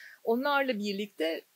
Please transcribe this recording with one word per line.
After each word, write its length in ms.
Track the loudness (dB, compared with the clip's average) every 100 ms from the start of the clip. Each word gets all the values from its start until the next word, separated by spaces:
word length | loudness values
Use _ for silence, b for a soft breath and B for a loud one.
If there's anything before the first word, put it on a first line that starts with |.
| B B
Onlarla 560 | 0 2 2 2 2 0
birlikte, 640 | -2 -2 -4 -4 -2 -4 -8